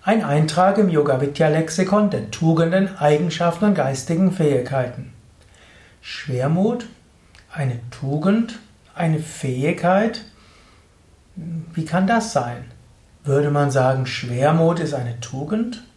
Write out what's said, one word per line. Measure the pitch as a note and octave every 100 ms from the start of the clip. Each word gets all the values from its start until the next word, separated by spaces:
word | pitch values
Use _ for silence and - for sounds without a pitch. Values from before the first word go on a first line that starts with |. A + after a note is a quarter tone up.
Ein | - A3+
Eintrag | C#3 D3 D#3 F3 F#3 G3+
im | G3
Yoga-Vidya-Lexikon | D#3+ C#3 C3 C#3 C#3+ D#3 D#3 D#3 - F3+ G#3 G#3
der | C3 -
Tugenden, | - D#3+ D#3+ E3 F#3 G3 -
Eigenschaften | D3 D3+ E3+ - F3 E3 G#3+
und |
geistigen | F#3 C3+ C3+ - E3+ F#3
Fähigkeiten. | - D3+ C3+ B2 C3+ B2 - - - - _ - - - - - _
Schwermut, | - - - B2 C3+ E3+ G#3 B3+ - - _ _ _ - _
eine | D#3+ C3+ A#2 -
Tugend, | - C3+ D3 F#3 A3 A#3 - - _ _
eine | - E3 D#3
Fähigkeit. | - - C3+ B2+ D3 F3 F3 F#3+ A3+ - - _ - _ _ _ _ _ _ _ _ -
Wie | E3 E3 - -
kann | D#3 E3+ F#3+
das | A#3 -
sein? | - A#2+ A#2+ - - - _ _ _
Würde | C#3+ C#3 D3
man | C#3+ C#3+
sagen, | C3 B2+ C3 C3
Schwermut | - B2 A#2+ C#3 E3 E3 E3+
ist | D#3
eine | C3+ A#2+ -
Tugend? | - C3 D3 G#3+ A#3 - -